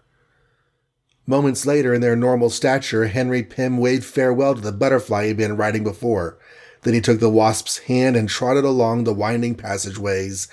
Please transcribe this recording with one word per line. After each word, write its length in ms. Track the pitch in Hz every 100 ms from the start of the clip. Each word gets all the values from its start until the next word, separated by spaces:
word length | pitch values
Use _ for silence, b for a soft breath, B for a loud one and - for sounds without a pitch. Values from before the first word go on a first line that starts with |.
| _ _ _ _ _ _ _ _ _ _ _ _ -
Moments 400 | 135 143 123 139
later, 260 | 147 127
in 80 | 120
their 160 | 120 117
normal 320 | 127 123 117
stature, 580 | - 135 135 - 110 110
Henry 360 | 117 127 127
Pym 360 | 113 - 127 123
waved 260 | 123 131
farewell 500 | - 139 131 123 139
to 60 | 123
the 120 | 104
butterfly 540 | 101 135 131 - 104 107
he'd 100 | 107
been 200 | 107 107
riding 280 | 107 110
before. 540 | 104 95 120 101 85 - B B B B
Then 120 | -
he 60 | 117
took 200 | 117 113
the 80 | 113
Wasp's 500 | 110 110 107 - -
hand 380 | - 127 131 120
and 120 | 104
trotted 360 | - 127 139
along 400 | 135 131 113 117
the 80 | 113
winding 420 | 101 107 117 120
passageways 960 | 113 104 98 101 101 101 95 98 95 -